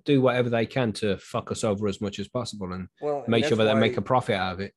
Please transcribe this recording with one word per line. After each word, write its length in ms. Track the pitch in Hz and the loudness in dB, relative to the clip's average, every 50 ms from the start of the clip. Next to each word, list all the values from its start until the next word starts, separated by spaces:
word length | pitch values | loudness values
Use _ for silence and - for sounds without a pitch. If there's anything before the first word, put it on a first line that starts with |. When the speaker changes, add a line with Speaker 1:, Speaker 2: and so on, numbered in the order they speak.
| - | 0
Speaker 1:
do 160 | - 147 135 | 4 4 6
whatever 280 | 127 127 120 123 123 120 | 6 4 4 2 0 0
they 160 | 117 117 113 | 2 0 0
can 280 | 107 - 135 127 113 98 | 0 0 -2 0 0 -2
to 240 | - - 104 95 - | -2 -2 -2 -2 -4
fuck 340 | - - - 117 104 - | -6 -8 -6 -6 -4 -6
us 120 | 98 - - | -6 -2 -2
over 220 | 113 101 98 107 101 | -2 0 0 -2 -4
as 120 | 95 - | -4 -4
much 200 | 107 98 98 - | -6 -6 -6 -6
as 100 | 98 - | -10 -6
possible 420 | - 123 113 - - 104 98 90 | -6 -6 -6 -6 -8 -10 -8 -8
and 160 | 90 92 92 - _ - | -8 -8 -10 -12 _ -8
Speaker 2:
Well, 180 | - 147 147 143 | -4 -4 -4 -2
and 80 | 127 117 | 0 2
Speaker 1:
make 160 | 113 117 110 | 2 2 4
sure 140 | - 117 110 | 2 2 4
Speaker 2:
that's 100 | 113 107 | 4 4
Speaker 1:
that 60 | 107 | 4
they 60 | 110 | 4
make 140 | 113 110 92 | 4 2 2
Speaker 2:
why 40 | - | 0
Speaker 1:
a 40 | |
profit 340 | 98 - 131 127 123 - 110 | -2 0 0 0 2 0 -2
out 180 | 95 92 92 90 | -2 -2 -4 -6
of 60 | 87 | -6
it. 120 | 98 98 _ | -8 -10 _